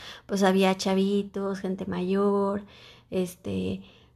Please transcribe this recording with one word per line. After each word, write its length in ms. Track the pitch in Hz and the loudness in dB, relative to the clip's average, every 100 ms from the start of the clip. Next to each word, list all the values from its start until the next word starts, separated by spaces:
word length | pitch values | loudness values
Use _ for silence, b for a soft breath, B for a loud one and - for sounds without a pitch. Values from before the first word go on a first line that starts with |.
| B B B | B B B
pues, 180 | 196 | 2
había 320 | 196 190 190 190 | 4 6 4 2
chavitos, 840 | 196 190 196 202 202 196 196 196 | 0 2 2 0 -2 -4 -6 -4
gente 260 | 190 190 190 | -4 -4 -6
mayor, 800 | 180 180 196 202 202 196 202 202 b b b b | -4 0 2 2 2 0 -2 -8 b b b b
este, 720 | 190 180 - 202 190 185 190 b b b | -2 -2 -6 -6 -2 -2 -4 b b b